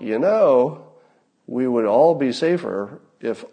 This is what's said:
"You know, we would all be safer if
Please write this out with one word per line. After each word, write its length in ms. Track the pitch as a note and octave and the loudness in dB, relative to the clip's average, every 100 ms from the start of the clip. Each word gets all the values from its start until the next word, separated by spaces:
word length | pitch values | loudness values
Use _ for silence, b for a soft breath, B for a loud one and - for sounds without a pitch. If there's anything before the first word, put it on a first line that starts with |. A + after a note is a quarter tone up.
"You 180 | G#2+ A2 | -6 -2
know, 680 | F3 A3 F3+ C3 B2+ D3+ - b b b b _ - | 0 2 4 4 2 -2 -18 b b b b _ -10
we 200 | A#2+ B2+ | -4 -2
would 180 | A#2+ A2 | 0 2
all 280 | A2 D#3+ | 4 4
be 200 | D#3 C3+ | 2 -2
safer 680 | A#2 E3 F3 A#2+ F#2+ G2+ D3 _ _ | -2 0 -2 -4 -8 -8 -12 _ _
if 240 | A#2 A2 - | -8 -8 -10